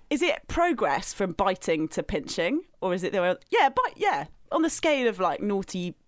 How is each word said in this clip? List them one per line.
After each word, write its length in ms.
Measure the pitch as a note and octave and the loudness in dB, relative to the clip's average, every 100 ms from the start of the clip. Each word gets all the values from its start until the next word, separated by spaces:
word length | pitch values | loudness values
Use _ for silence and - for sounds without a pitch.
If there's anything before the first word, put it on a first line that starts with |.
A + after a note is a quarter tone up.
| - | -4
is 100 | C#4+ | 0
it 260 | F4 - - | 2 0 -4
progress 640 | - F4 B3 F3 C#3 - | 0 2 2 2 0 -2
from 200 | - F#3+ | -4 -4
biting 560 | D#3+ F#3+ F#3 - D#3+ D#3 | 0 0 0 0 0 0
to 140 | - | -4
pinching, 580 | - G3+ - - E3+ D4+ - - | -4 -4 -4 -2 0 0 -4 -6
or 140 | F#3 | -2
is 100 | F3+ | -2
it 80 | F3+ | 0
the 120 | G3 | 0
other? 160 | F3+ F3+ - | 0 0 0
Yeah, 200 | A4 C4+ | 2 4
bite. 260 | B4+ B4 - | 2 -2 0
Yeah, 280 | G4 D3 D3 - - | -2 -2 -6 -14 -4
on 100 | D#4+ | 0
the 80 | D#4+ | 0
scale 380 | - D#4+ C#4 A#3+ | 0 2 2 2
of, 100 | F#3+ | 2
like, 220 | F3+ C#3 | -2 0
naughty 540 | G#3 G3 F#3+ F#3 F3+ - | -2 -2 -4 -6 -6 -8